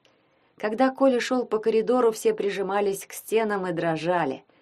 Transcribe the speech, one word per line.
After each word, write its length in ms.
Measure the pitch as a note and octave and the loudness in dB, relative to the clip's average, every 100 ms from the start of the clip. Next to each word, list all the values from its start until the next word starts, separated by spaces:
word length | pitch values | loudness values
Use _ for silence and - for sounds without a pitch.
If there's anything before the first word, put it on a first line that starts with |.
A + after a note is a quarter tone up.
| _ _ _ _ _ - | _ _ _ _ _ -8
Когда 320 | G#3+ A3 C4 | -4 0 0
Коля 300 | C4 C4+ B3 | 4 2 2
шел 260 | - B3+ A3+ | 0 -2 -2
по 140 | G#3+ | -2
коридору, 520 | A3+ A3 G#3+ B3+ A#3 | 0 2 2 2 2
все 220 | A3 A3+ | 2 0
прижимались 720 | G#3+ G3+ F#3+ F#3+ G3+ G3+ G3 - | 0 -2 -4 -2 0 0 -2 -8
к 80 | |
стенам 540 | - - A3 A3 G3+ F3+ | -16 -2 0 0 -2 -4
и 60 | |
дрожали. 720 | E3 E3+ D#3+ E3 F3+ C#3+ C3 - _ | -2 -2 -2 0 0 0 -4 -12 _